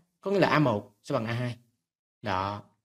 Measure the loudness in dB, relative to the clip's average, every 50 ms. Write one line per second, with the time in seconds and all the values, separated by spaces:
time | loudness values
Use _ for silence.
0 | -14 _ _ _ -6 -2 2 2 4 4 4 4 4 4 2 0 -4 -8 _ _
1 | _ -4 -4 -2 -2 -2 -4 -4 -4 -6 -6 -10 _ _ _ _ _ _ _ _
2 | _ _ _ _ -6 -4 -2 -2 -2 -4 -6 -8 -12 _ _ _